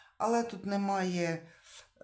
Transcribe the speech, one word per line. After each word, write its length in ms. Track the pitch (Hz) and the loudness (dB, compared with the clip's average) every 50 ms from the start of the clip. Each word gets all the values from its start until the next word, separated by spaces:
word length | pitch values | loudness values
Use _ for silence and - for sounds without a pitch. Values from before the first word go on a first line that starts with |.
| - - _ - | -20 -18 _ -2
але 240 | - 220 233 233 233 | 2 4 4 4 2
тут 240 | 233 - 185 190 | 0 -2 -6 -4
немає, 840 | 196 202 202 202 196 196 196 185 185 180 180 175 170 165 165 - - - - - - - - - - _ - | -2 0 0 2 2 2 2 2 0 0 0 0 0 0 -2 -6 -10 -20 -20 -20 -20 -18 -18 -18 -20 _ -16